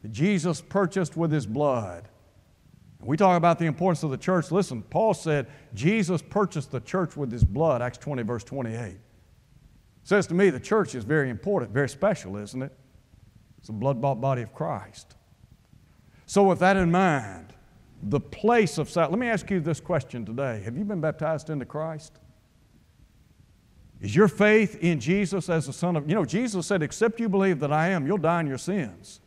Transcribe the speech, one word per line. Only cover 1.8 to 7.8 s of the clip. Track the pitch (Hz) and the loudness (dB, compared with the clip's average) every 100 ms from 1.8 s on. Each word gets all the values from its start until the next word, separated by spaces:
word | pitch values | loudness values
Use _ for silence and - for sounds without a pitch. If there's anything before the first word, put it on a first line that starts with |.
| 101 87 - _ _ _ _ _ _ - - - | -2 -10 -16 _ _ _ _ _ _ -20 -20 -16
And | 107 | -4
we | 156 | 4
talk | 196 180 | 4 6
about | 170 165 | 4 4
the | 165 | 0
importance | 147 185 165 | 0 0 0
of | 156 | -2
the | 131 | -4
church. | - 185 151 | 0 0 2
Listen, | 175 196 120 | 0 0 -6
Paul | 98 165 220 196 | -6 0 0 0
said, | 160 147 127 - - | 0 -2 -2 -12 -16
"Jesus | 98 143 220 175 175 | -2 0 2 0 -2
purchased | - 202 202 160 135 | -2 -2 0 -2 -8
the | 127 | -10
church | - 185 175 - | -4 -2 -2 -4
with | 135 | -6
his | 117 | 0
blood," | 104 104 160 127 | 0 2 0 2